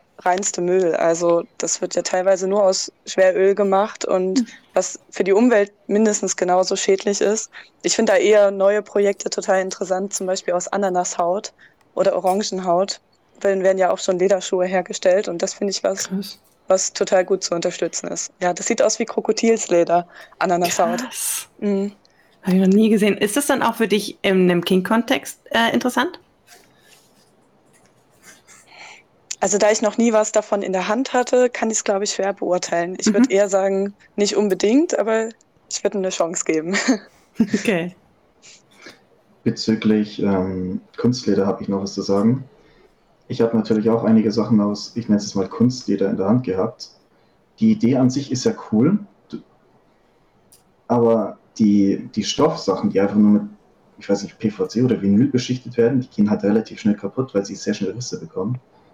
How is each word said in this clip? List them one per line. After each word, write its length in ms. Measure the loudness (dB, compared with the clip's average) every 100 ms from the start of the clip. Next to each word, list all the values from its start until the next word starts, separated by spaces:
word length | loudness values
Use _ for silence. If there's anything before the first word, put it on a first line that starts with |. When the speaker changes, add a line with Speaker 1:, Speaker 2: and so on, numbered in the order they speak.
| _ _
Speaker 1:
reinste 420 | -2 -2 -2 -4
Müll. 340 | 0 2 2
Also 480 | 0 0 0 2 0 -2 -8
das 240 | -6 -6
wird 160 | -6 -4
ja 60 |
teilweise 440 | -4 -2 0 0 0
nur 160 | 2
aus 300 | 2 2 -4 -12 -8
Schweröl 500 | 2 2 4 2 2
gemacht 480 | 2 2 0 -4
und 360 | -4 -2 0 0
Speaker 2:
Hm. 60 | -2 -6 _
Speaker 1:
was 260 | -4 -2 -6 _
für 140 | -4
die 80 | 2
Umwelt 400 | 4 6 4 2 _ -2
mindestens 500 | 2 2 2 -4 -4
genauso 400 | 0 2 2 -2
schädlich 440 | 0 0 0 -2
ist. 300 | 0 -2 -6 -16 -20 _
Ich 140 | -6 -2
finde 160 | 2
da 60 | 4
eher 320 | 6 6 6
neue 320 | 4 2 2
Projekte 480 | 0 0 0 0 -6
total 320 | -6 0 0
interessant, 500 | 0 -6 -4 -4 -4
zum 140 | -6 -4
Beispiel 280 | -4 -2
aus 140 | -4 -2
Ananashaut 840 | -2 -2 -2 -2 -2 -2 -2 -6 _ -20 _ _
oder 200 | -2 0
Orangenhaut. 840 | 0 0 0 -2 -4 0 0 0 -4 _ _ _ -4
Dann 220 | -2 2
werden 160 | 2 2
ja 120 | 2
auch 80 | 0
schon 200 | -2 0
Lederschuhe 480 | 2 2 0 -2 0
hergestellt 640 | -2 -4 -2 2 2 0
und 140 | -4
das 120 | -6
finde 160 | -4 -4
ich 120 | -2
was, 260 | -2 -4 -6
Speaker 2:
Krass. 300 | -6 -8 -14 _ _ -2
Speaker 1:
was 240 | 0 0
total 320 | -4 0 2
gut 180 | 2 0
zu 120 | -2
unterstützen 540 | -2 -4 -2 -6 -6 -8
ist. 220 | -8 -10 -4
Ja, 120 | -4
das 140 | -2 -2
sieht 160 | 0
aus 160 | 0 0
wie 60 |
Krokodilsleder, 1000 | -4 -4 -2 0 2 2 2 2 4 2 -2 -12 -18 -6
Ananashaut. 640 | -2 0 0 0 0 0
Speaker 2:
Krass. 460 | -6 -8 -6 -6 -10 -8
Speaker 1:
Mhm. 340 | -4 -2 -4 -10 _ _ _ _
Speaker 2:
Hab 120 | 0
ich 60 | 2
noch 60 | 4
nie 240 | 4 4
gesehen. 260 | 4 2 0
Ist 200 | 0 -2
das 100 | 0
dann 160 | 0
auch 140 | 0 0
für 120 | 0
dich 300 | 0 -2 -6
in 280 | 0 4 4
einem 140 | 2
Kink-Kontext, 760 | 2 0 2 0 0 -2 -4 -18 -6
äh, 220 | -2 0
interessant? 480 | 0 -2 -2 -4 -4 _ _ _ -20 _ _ _ _ _ _ _ _ _ _ _ _ _ _ _ _ -20 -20 _ -20 _ -20 -20 -20 _ _ -14 -4
Speaker 1:
Also 160 | 0 4
da 140 | 4
ich 120 | 4
noch 160 | 0 2
nie 140 | 2
was 200 | 4 2
davon 300 | 0 0 -2
in 100 | -2
der 160 | -2 -2
Hand 240 | -2 0
hatte, 360 | 0 2 4 2
kann 220 | 0 -4
ich's, 140 | -2
glaub 180 | -2 -2
ich, 80 | -2
schwer 220 | -4 -4
beurteilen. 640 | -2 -2 -2 -2 -4 -4 -4
Ich 80 | 0
würd 200 | 2 4
Speaker 2:
Mhm. 40 |
Speaker 1:
eher 180 | 4 2
sagen, 460 | 2 2 0 -2 -6 _ -2
nicht 180 | 0
unbedingt, 640 | 2 0 2 4 4 2 0
aber 300 | 0 0 -2 -8 _ _ -14
ich 140 | -6
würd 100 | -4
eine 140 | -2 -4
Chance 360 | -2 -4 -4
geben. 300 | -2 -2 -2
<laughs> 340 | -4 0 -2 -2 _ _ -2 -2
Speaker 2:
Okay. 400 | 0 -2 -2 -4 -10 _ _ _ _ -20 -20 _ _ -20 -20 _ _ _ _
Speaker 3:
Bezüglich, 760 | -6 -4 -2 -2 2 0 0 -4
ähm, 600 | -2 -2 -2 -4 -6 -8 -10 -4
Kunstleder 500 | -2 -2 -2 0 0
hab 140 | -2
ich 80 | -4
noch 140 | -4
was 120 | -4
zu 80 | -6
sagen. 400 | -2 0 2 0 -4 _ _ _ _ _ _ _ -10
Ich 120 | -2
hab 140 | 0
natürlich 340 | 0 0 0 2
auch 120 | 0
einige 300 | 4 4 4
Sachen 280 | 0 2 2
aus, 300 | 2 -2 -8 -8
ich 120 | 0
nenn's 160 | 0
jetzt 120 | 0 -4
mal 120 | -4
Kunstleder 640 | 0 0 0 -4 -2 0
in 60 | -2
der 100 | 0
Hand 160 | 0
gehabt. 480 | 0 -4 -4 -6 -20 _ _ _ _ _ _ 0
Die 100 | 2
Idee 240 | 4 2
an 160 | 2 2
sich 220 | 0 -4
ist 120 | -4
ja 100 | -2 -4 -4
cool, 260 | 0 2 0 -4 _ -16
d-, 80 | -16 -16 _ _ _ _ _ _ _ _ _ _ _ _ _ -4
aber 500 | 0 2 2 0 -8 _ 0
die, 500 | 2 4 2 0 -6 -6
die 80 |
Stoffsachen, 640 | -4 0 0 0 -4 -2 -2
die 100 | 0
einfach 140 | 0
nur 160 | 4 4
mit, 120 | 4 0 -14 _ _ _ _
ich 100 | -6
weiß 160 | -4
nicht, 120 | -6 -6
P 100 | -6
V 160 | -4 -4
C 160 | 0
oder 180 | 0 0
Vinyl 280 | 2 2 2
beschichtet 480 | 0 -4 -6 -6 0
werden, 240 | 2 2
die 80 | -4
gehen 200 | 0 0
halt 140 | 2
relativ 380 | 0 0 -2 -6
schnell 160 | -2 -2
kaputt, 360 | -4 -6 -4
weil 120 | -4 -4
sie 80 |
sehr 200 | -8 -6
schnell 180 | -4 -4
Risse 260 | -8 -10 -12
bekommen. 400 | -12 -8 -6 -6 _ _ _